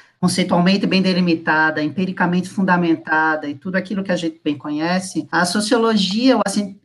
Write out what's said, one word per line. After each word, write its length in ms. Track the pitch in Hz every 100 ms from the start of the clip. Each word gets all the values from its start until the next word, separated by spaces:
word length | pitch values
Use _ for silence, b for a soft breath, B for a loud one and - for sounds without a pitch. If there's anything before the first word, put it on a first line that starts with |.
| B B
conceitualmente 680 | 180 180 180 175 175 196 185
bem 120 | 185
delimitada, 840 | 190 180 180 165 - 156 160 156
empiricamente 680 | 151 135 185 185 180 180 -
fundamentada 1000 | - 185 175 170 160 - 156 160 151 147
e 60 |
tudo 220 | 143 185 185
aquilo 280 | 185 196
que 80 | 196
a 40 | 214
gente 260 | 165 -
bem 140 | 156 143
conhece, 720 | 151 147 165 185 190 160 -
a 140 | 165 185
sociologia, 920 | 208 208 240 226 214 180 208 254 226
ou 40 |
a 60 | 202
ci-, 260 | 208 202 -